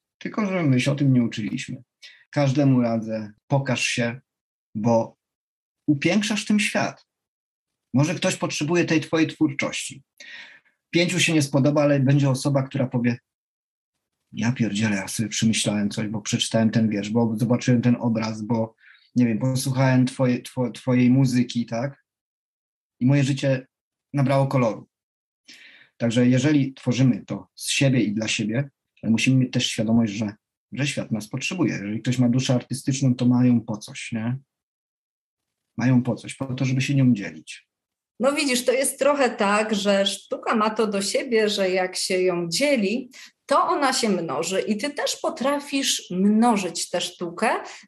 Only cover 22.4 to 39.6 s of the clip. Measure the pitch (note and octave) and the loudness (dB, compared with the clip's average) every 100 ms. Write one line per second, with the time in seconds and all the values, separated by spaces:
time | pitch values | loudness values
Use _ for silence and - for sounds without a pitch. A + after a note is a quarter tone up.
22.4 | _ _ _ _ _ _ B2+ C#3+ C3 C3+ | _ _ _ _ _ _ 2 4 2 0
23.4 | C#3 C3 - _ _ _ _ C#3+ C3 C#3 | 0 -2 -4 _ _ _ _ -2 2 2
24.4 | C3+ C3+ A#2 G2+ - _ _ _ _ _ | 2 2 0 -2 -10 _ _ _ _ _
25.4 | - - - - _ - A#2 A#2 B2 B2+ | -20 -20 -20 -20 _ -6 -2 2 4 4
26.4 | D3 D3 C3+ - B2+ A2+ C3 G2+ - G2+ | 4 2 0 -2 -2 2 2 2 -4 -12
27.4 | - - - - C#3 B2 G#2 G#2 G#2+ - | -12 -12 -6 0 2 2 0 -2 -4 -2
28.4 | G#2+ A#2+ C#3+ _ _ _ G#2 A2+ C3 C3 | -2 -2 -4 _ _ _ 0 2 4 2
29.4 | B2 B2+ - - A2 A#2 A2+ G2+ G#2+ - | 2 0 -2 -2 2 2 2 -2 -6 -8
30.4 | _ _ _ A2 C#3+ - - A2 - C#3 | _ _ _ -6 -6 -6 -6 -6 -6 -8
31.4 | - F#3 C#3+ F#2+ G2+ A2 B2+ B2 A#2+ B2+ | -6 -2 -2 -2 -6 -6 -2 0 2 2
32.4 | C3+ B2 - - - C3 C3+ B2 B2 B2 | 0 0 -2 -6 -4 0 0 2 2 4
33.4 | B2 A#2 - G#2 - C3 - A2+ A2+ C3 | 4 4 0 -8 -12 -14 -10 -6 -6 -6
34.4 | - _ _ _ _ _ _ _ _ _ | -10 _ _ _ _ _ _ _ _ _
35.4 | _ _ _ - A#2+ B2 A#2+ G#2+ - - | _ _ _ -2 2 4 2 -4 -8 -10
36.4 | C3+ B2+ C3 C3 C3+ C#3 B2+ G#2 F2 D#2 | -8 -4 -2 -2 0 2 4 2 -2 -12
37.4 | - - _ _ _ _ _ - B3+ D4 | -18 -20 _ _ _ _ _ -4 -2 0
38.4 | C#4 B3 B3+ B3+ C#4 - C4+ C#4+ B3 A#3+ | 0 0 0 0 -2 0 0 2 0 0
39.4 | G3+ G#3 | 0 0